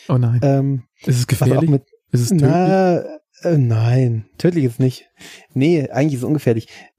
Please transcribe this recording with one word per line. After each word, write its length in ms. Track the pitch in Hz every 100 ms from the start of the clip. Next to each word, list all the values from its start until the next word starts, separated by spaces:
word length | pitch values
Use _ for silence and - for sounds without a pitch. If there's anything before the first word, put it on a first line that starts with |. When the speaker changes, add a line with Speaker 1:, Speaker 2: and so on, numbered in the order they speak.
| -
Speaker 1:
Oh 100 | 127
nein. 220 | 120 117
Speaker 2:
Ähm, 420 | 139 139 139 135 - _ -
Speaker 1:
Ist 120 | 123
es 100 | 120
Speaker 2:
was 140 | -
auch 40 | 139
Speaker 1:
gefährlich? 220 | 135 160
Speaker 2:
mit 140 | 139 - _ -
Speaker 1:
Ist 80 | 123
es 80 | 117
tödlich? 180 | 175 135
Speaker 2:
Na, 500 | 165 180 190 185 170 - - _ _
äh, 140 | 180 156
nein, 680 | 120 110 113 127 127 113 - -
tödlich 260 | 170 170
ist 160 | 127 113
nicht. 300 | 131 - _ _ - - -
Nee, 360 | 131 143 170 131
eigentlich 240 | 123 151
ist 60 | 127
es 40 | 120
ungefährlich. 420 | 147 127 113 - - -